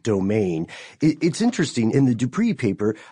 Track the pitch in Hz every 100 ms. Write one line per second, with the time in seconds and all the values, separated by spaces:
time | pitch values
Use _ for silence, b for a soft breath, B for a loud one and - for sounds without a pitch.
0 | - 101 95 107 95 82 82 B B B
1 | 156 156 165 - 233 - 151 - 113 135
2 | 135 113 127 - 233 170 110 95 104 107
3 | B